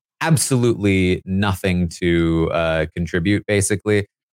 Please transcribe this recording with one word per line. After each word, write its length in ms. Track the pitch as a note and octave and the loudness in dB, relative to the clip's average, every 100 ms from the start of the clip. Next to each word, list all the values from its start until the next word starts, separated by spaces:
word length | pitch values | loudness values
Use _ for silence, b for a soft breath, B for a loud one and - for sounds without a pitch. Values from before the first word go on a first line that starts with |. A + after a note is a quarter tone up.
| _ - | _ -4
absolutely 1000 | D#3+ D3 - B2+ A#2+ F#2 G2+ F#2+ F#2 E2+ F#2 | 0 0 2 0 2 2 2 2 2 0 -2
nothing 640 | F#2+ G#2 F#2 F#2+ F2+ E2+ - | -2 -2 -2 0 0 -2 -2
to, 500 | F2 E2+ E2 E2 E2 | 0 2 2 0 0
uh, 320 | E2+ E2 D#2+ D#2 F2 | 0 0 -2 -2 -6
contribute, 500 | E2 F2+ F2+ G#2 - | -4 -2 0 0 0
basically. 580 | G2+ G2 G2+ G#2+ G#2 G2 _ _ | 0 0 -2 0 0 -2 _ _